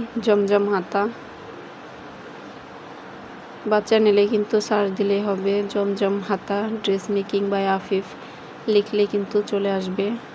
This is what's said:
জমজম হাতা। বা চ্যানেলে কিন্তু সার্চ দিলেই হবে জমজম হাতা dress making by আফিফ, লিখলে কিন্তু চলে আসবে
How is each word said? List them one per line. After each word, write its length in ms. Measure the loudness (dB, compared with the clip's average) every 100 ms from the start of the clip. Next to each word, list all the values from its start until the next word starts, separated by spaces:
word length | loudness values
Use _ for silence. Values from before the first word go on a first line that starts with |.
| -2 -2 4
জমজম 400 | 4 6 4 4
হাতা। 320 | 0 0 0 0 -4 -14 -16 -16 -16 -16 -16 -16 -16 -16 -16 -16 -16 -16 -16 -16 -16 -16 -16 -16 -16 -16 -16 -16 -8 2
বা 100 | 2
চ্যানেলে 440 | 6 6 8 6 6
কিন্তু 280 | 4 2 2
সার্চ 280 | 2 2 2
দিলেই 300 | 2 2 2
হবে 320 | 2 0 0 0 0
জমজম 420 | 0 0 2 2 0 0
হাতা 300 | -4 -2 -2 -2 -4
dress 220 | 0 0 0
making 360 | -2 0 0 0
by 160 | 2 2 0
আফিফ, 280 | 0 -2 -2 -12 -16 -16 -16 -8 2
লিখলে 380 | 2 4 2 2
কিন্তু 320 | 0 0 0
চলে 280 | 0 0 0
আসবে 340 | 0 -2 -2 -2 -2 -8